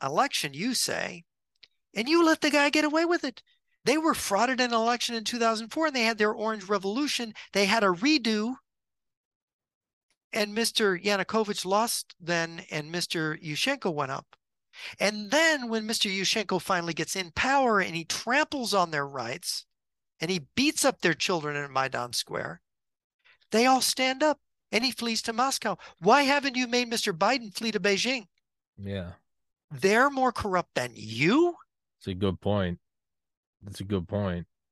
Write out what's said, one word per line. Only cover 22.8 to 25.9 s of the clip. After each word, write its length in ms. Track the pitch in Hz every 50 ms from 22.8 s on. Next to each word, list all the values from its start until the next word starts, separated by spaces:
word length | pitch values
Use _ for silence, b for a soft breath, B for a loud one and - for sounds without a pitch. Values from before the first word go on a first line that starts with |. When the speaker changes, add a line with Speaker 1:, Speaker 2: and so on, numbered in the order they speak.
| _ _ _ _ _ _ _ _ b b b b b b
Speaker 1:
they 140 | - 220 247
all 160 | 262 262 254
stand 400 | 254 - - - 262 262 262 262
up 180 | 302 302 285 - _ _ _ _ _ _
and 120 | 202 220 247
he 80 | 262
flees 300 | 220 - 233 233 226 - -
to 100 | 233 220
Moscow. 440 | 226 254 269 - - - 214 180 B B B